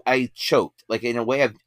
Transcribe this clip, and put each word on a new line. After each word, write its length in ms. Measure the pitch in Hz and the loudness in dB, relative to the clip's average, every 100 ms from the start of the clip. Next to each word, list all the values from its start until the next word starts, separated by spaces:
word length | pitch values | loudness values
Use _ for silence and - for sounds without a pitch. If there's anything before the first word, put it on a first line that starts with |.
I 240 | 120 131 123 | 0 0 -2
choked. 480 | - - 139 92 _ - | -6 0 2 0 _ -6
Like, 160 | 110 | -4
in 140 | 117 120 | -2 -2
a 60 | |
way, 180 | 113 135 | -2 0
I've, 140 | 131 104 | 0 -2